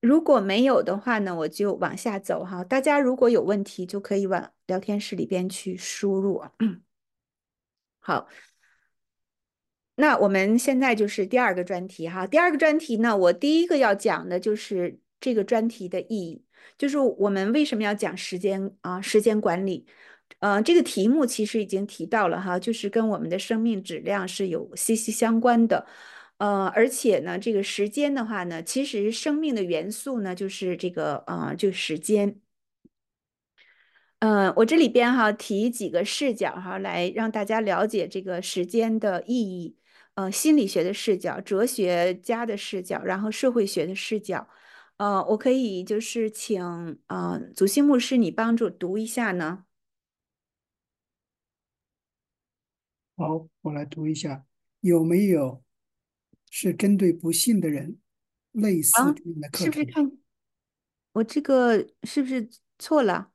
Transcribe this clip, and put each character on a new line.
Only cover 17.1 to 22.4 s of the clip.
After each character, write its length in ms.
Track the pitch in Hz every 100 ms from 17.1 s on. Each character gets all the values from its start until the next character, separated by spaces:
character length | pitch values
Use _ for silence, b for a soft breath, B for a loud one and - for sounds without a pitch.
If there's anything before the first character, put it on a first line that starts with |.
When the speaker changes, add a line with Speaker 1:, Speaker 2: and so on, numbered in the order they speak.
| - 202
Speaker 1:
们 240 | 196 196
为 100 | 247
什 140 | 294 220
么 60 |
要 100 | 214
讲 240 | 208 180 175
时 220 | - 180
间 360 | 196 190 196 196
啊， 220 | 175 180
时 180 | 196 214
间 180 | 214 214
管 280 | 208 175 190
理。 200 | 180 - b b b b -
呃， 240 | 202 202
这 120 | 226
个 80 | 349
题 240 | 269 - 196
目 200 | 294 254
其 180 | -
实 160 | 208 226
已 60 | 202
经 200 | 190 202
提 200 | - 165
到 220 | 226 190
了 120 | 170